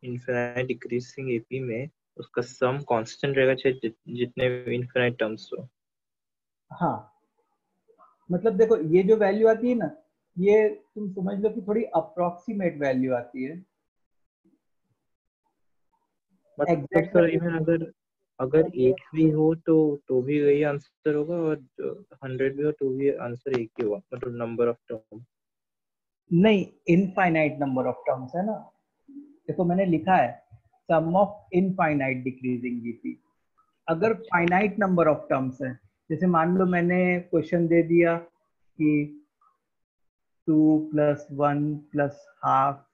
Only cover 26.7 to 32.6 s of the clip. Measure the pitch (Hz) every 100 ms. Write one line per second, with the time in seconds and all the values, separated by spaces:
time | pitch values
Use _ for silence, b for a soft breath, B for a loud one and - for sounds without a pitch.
26.7 | _ - 170 196 190 185 160 151 139 139
27.7 | 131 127 123 - 131 127 165 202 208 -
28.7 | _ _ _ _ 277 - _ - 151 175
29.7 | 180 196 160 160 180 123 107 _ - _
30.7 | _ _ 170 160 180 202 - _ 180 190
31.7 | 185 165 151 135 127 127 127 127 123